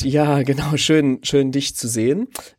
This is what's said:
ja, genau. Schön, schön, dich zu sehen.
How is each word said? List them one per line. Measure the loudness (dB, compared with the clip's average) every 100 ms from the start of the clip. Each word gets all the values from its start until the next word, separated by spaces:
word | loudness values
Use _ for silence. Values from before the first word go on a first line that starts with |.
ja, | -2 2 2 2
genau. | 0 -2 -2 -2
Schön, | 2 2 2 0
schön, | 0 0 2
dich | -2 -4
zu | -6 -6
sehen. | -2 0 0 -4 -10 -18